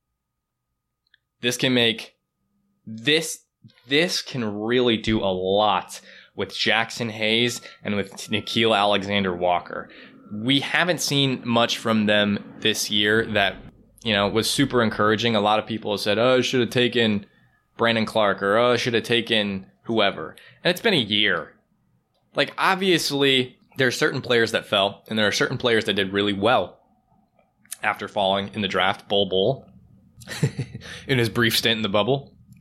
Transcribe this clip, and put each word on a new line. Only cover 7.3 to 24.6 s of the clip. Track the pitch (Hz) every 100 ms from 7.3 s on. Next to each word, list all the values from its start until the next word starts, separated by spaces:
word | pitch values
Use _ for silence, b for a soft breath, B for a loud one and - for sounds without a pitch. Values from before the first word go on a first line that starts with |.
| 113 120 120 B B
and | 104 104
with | 95 - -
Nickeil | 104 - 113 113 104
Alexander | 104 104 95 101 95 87
Walker. | 90 87 - - - B B B -
We | 104 117 139
haven't | - 147 175 156
seen | - 139 135 127 120
much | 117 117 -
from | 117 110 104
them | 104 104 101 - -
this | 110 104 -
year | 104 104 110 110
that, | 104 98 92 - - _ _
you | 117
know, | 101 101
was | 104 107
super | - 139 123
encouraging. | 110 - 107 107 117 110
A |
lot | 104 107
of | 107
people | 110 104
have | 101
said, | 107 104
"Oh, | 127 127
I |
should | 123 131
have | 113
taken | 123 123 120 110 101 b b b b b -
Brandon | 113 113 107
Clarke," | 113 104 95
or, | 101 107
"Oh, | 123
I | 120
should | 127
have | 113
taken | 104 117 117 110 101 95 - _
whoever." | - 110 98 90 78 B B B 165
And |
it's | 180
been | 226
a | 175
year. | 104 104 104 85 73 - _ _ _ _ _ _ _ -
Like, | 143 -
obviously, | 160 185 190 165 - 139 139 131 127 - _ -
there | 131
are |
certain | - 156 143
players | - 120 110
that | 104